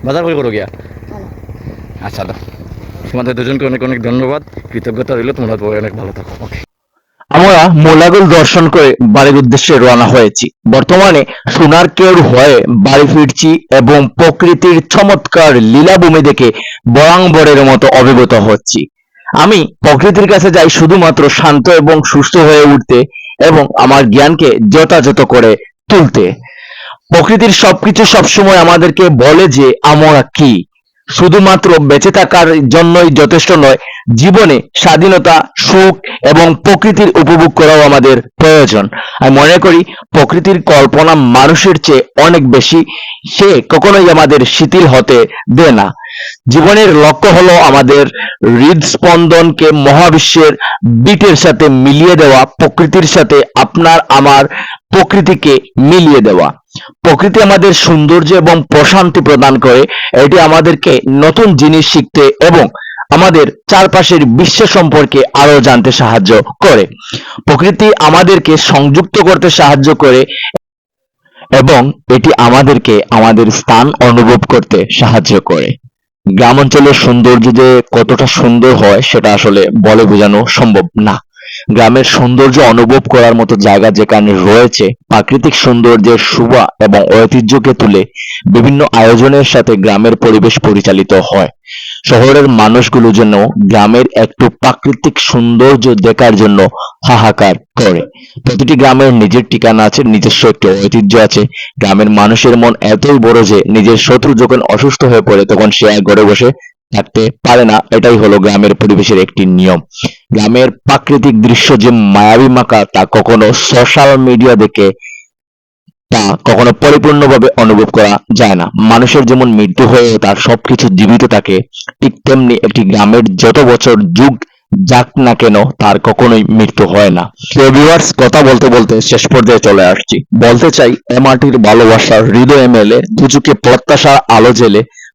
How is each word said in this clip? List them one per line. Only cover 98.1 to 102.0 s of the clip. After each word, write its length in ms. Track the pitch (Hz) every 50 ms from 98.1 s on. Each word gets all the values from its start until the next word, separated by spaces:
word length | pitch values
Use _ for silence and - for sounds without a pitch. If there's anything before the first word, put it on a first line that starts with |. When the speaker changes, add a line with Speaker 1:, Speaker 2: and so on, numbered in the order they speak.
| _ - - _ _ - _
Speaker 3:
প্রতিটি 300 | 139 - - 135 123 156
গ্রামের 380 | 123 135 131 127 131 135 135 123
নিজের 300 | 117 107 98 92 123 110 -
ঠিকানা 320 | - 123 120 113 110 110 107
আছে, 200 | 107 - - 139
নিজস্ব 460 | 117 107 104 - 110 - - - 113
একটি 180 | 101 - - 95
ঐতিহ্য 480 | 92 98 98 101 - 117 104 98 107
আছে। 260 | 117 110 - - 107 104 - - - - - _ -
গ্রামের 300 | 107 98 98 101